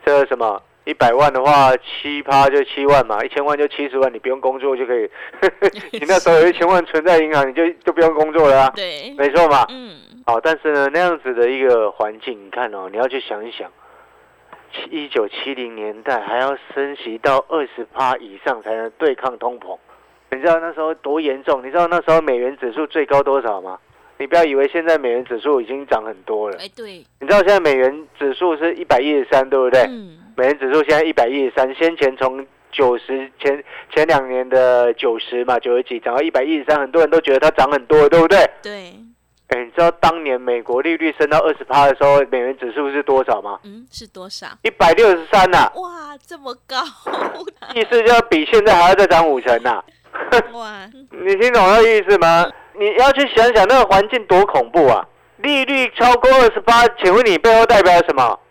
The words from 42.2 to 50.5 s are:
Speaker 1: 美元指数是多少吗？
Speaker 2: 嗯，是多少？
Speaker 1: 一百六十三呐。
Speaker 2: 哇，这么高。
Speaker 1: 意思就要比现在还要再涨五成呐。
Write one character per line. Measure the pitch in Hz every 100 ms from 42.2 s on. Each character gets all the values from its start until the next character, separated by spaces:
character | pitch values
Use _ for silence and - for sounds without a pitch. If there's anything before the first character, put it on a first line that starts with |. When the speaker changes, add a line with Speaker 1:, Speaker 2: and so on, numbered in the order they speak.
| 131
Speaker 1:
美 | 127
元 | 123 135
指 | 123
数 | 120 143
是 | 139
多 | 147 135 127
少 | 107
吗？ | 101 98
Speaker 2:
嗯， | - 214 254
是 | - 226
多 | 190 185
少？ | - 170 -
Speaker 1:
一 | 226
百 | - 180
六 | 165 226
十 | 175 160
三 | 208 185
呐。 | 175 - -
Speaker 2:
哇， | 359 349 294 285 _
这 | 339
么 | 277 277 _
高。 | 262 269 - - - 302 311 359 _ - 233
Speaker 1:
意 |
思 | 214 233
就 | 226
要 | 233
比 | 226 160 151
现 | 226 208
在 |
还 | 180 175
要 | 190
再 | 196
涨 | 170 165
五 | 135
成 | 123 117
呐。 | 123 107 - _ _ - - 240 233